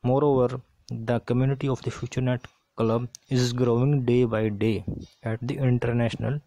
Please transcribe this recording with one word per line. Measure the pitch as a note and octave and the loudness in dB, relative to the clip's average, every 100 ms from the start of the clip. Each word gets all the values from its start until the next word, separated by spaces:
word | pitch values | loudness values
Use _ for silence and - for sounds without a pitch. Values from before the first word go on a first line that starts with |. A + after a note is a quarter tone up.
moreover, | B2 C3+ D3 C3+ B2 B2 - _ - | 2 2 4 4 2 -2 -12 _ -12
the | A#2+ A2+ A#2+ | -10 -2 -2
community | - B2 C3+ C3+ C#3+ | 0 0 0 0 -2
of | B2+ | -4
the | - | -6
Future | - - - | -8 -6 -2
Net | B2+ B2 - _ _ - | -2 -2 -6 _ _ -2
Club | A2+ A#2 B2 - _ | 0 0 -4 -12 _
is | B2+ B2 | 0 0
growing | B2 B2+ A#2 C3+ C#3+ A#2+ | 0 2 4 2 2 2
day | B2 | 2
by | B2 A2 A2 | 2 2 0
day | G2+ A2+ G2+ - - - _ | 0 0 0 -4 -10 -12 _
at | A#2 A2 A#2+ | -8 -6 -6
the | C#3 | 0
international | C3 B2 A#2+ A#2+ A#2 - A2+ D3 | 2 2 2 0 0 -2 -4 -4